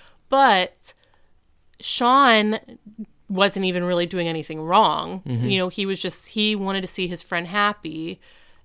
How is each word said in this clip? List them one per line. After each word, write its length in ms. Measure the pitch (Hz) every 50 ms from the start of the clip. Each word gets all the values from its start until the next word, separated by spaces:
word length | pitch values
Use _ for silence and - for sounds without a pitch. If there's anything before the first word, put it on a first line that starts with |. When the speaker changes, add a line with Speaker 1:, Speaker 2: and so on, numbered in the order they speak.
| - - _ _ _ -
Speaker 1:
But 640 | 269 269 269 247 202 185 180 - _ _ - - - _ _ _ _ _ _ _ _ _ _ _ _ _ _ _ _ -
Sean 800 | - - - - 247 240 262 277 277 247 226 214 214 214 220 - - - 233 _ _ 208 - - 208 - _ _ _ -
wasn't 380 | 196 185 196 202 196 190 190
even 180 | 185 175 180 175
really 220 | 180 180 175 175
doing 200 | 165 190 180 170
anything 340 | 165 165 160 147 - 156 156
wrong. 600 | 156 165 180 214 214 160 151 156 151 170 180 185 -
Speaker 2:
Mm-hmm. 220 | 139 123 117 123
Speaker 1:
You 120 | 208 196 190
know, 100 | 185 180
he 180 | - - 196
was 160 | 190 190 180
just, 280 | - 185 - - - -
he 260 | - 220 208 214 214
wanted 240 | 196 196 190 196 196
to 80 | 185 190
see 180 | - - 180
his 160 | 170 208 -
friend 240 | - - 185 170 175
happy. 760 | 170 196 208 202 208 208 208 - 160 160 160 160 170 190 - _ _ _ _ _ _ - _